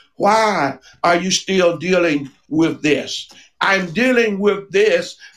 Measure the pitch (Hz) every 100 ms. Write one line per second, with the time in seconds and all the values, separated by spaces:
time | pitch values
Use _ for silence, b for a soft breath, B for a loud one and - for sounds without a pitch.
0 | b - 196 220 220 190 139 - b b
1 | 170 175 185 - - 190 175 170 170 180
2 | 170 143 139 _ - 156 160 - 151 131
3 | - - - B B B 185 196 180 160
4 | 254 247 220 196 202 190 - 185 214 175
5 | - - B